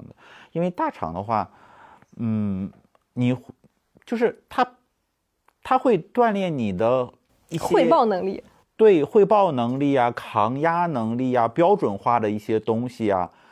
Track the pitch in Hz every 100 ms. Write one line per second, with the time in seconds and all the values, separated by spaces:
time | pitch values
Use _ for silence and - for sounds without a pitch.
0 | - - - - - 165 180 175 311 -
1 | 82 85 104 110 95 _ - - - -
2 | _ - 113 110 104 95 98 - _ _
3 | _ - 123 127 - - _ _ _ _
4 | - 233 226 - _ - 262 _ _ _
5 | _ _ _ _ _ _ - 262 262 196
6 | - - 233 202 185 147 110 92 113 127
7 | 123 _ _ _ _ 165 - 415 262 320
8 | 233 185 185 190 - _ _ - 214 175
9 | 139 220 190 214 190 131 117 131 143 139
10 | 120 117 - 113 104 135 160 170 175 139
11 | 113 117 127 123 113 160 170 202 131 98
12 | - 120 107 107 - 110 110 113 123 -
13 | 110 95 87 _ _